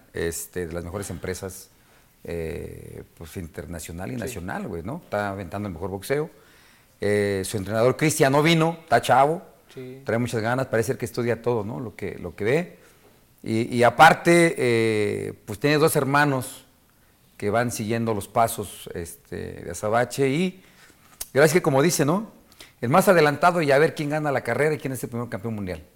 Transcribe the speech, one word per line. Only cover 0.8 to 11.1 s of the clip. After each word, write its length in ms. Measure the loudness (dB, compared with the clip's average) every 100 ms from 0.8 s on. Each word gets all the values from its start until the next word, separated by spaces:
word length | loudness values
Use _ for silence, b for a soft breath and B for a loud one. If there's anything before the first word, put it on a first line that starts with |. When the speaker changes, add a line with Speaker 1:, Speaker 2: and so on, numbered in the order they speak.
Speaker 1:
mejores 260 | -8 -8 -8
empresas, 600 | -8 -8 -8 -10 -14 -18 b b b b _
eh, 800 | -10 -8 -8 -8 -12 -14 -16 -18 -18 -20
pues, 200 | -16 -12
internacional 760 | -12 -12 -12 -12 -12 -12 -10
y 40 |
Speaker 2:
Sí. 60 | -8
Speaker 1:
nacional, 480 | -8 -8 -8 -8 -8
güey, 140 | -8
¿no? 180 | -10 -12
Está 260 | -6 -4 -4
aventando 380 | -6 -8 -8 -8
el 60 |
mejor 160 | -8 -8
boxeo. 400 | -8 -4 -2 -4 -10 b b b b b _
Eh, 420 | 0 2 2 0
su 120 | -4 -6
entrenador, 400 | -4 2 2 2
Cristian, 360 | 0 2 4
no 100 | 4
vino, 360 | 4 4 2 -2
está 180 | 0 2
chavo, 400 | 4 4 4 2 -8 _ _
Speaker 2:
Sí. 300 | -16 -16 -12
Speaker 1:
trae 140 | -4 -2
muchas 220 | 0 -2
ganas, 260 | 0 0 0
parece 200 | 0 0
ser 100 | -2
que 60 |
estudia 380 | -4